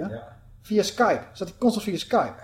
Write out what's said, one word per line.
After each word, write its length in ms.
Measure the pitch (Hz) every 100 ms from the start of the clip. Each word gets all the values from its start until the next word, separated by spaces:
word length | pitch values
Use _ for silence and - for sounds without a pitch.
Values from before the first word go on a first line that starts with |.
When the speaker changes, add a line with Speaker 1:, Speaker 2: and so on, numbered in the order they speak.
| 185
Speaker 1:
Ja. 280 | 117 - - - -
Speaker 2:
via 200 | - 208
Skype. 400 | 196 - 226 175 -
Zat 160 | - 175
hij 80 | -
constant 260 | 247 208
via 120 | 208 170
Skype. 360 | - 233 131 -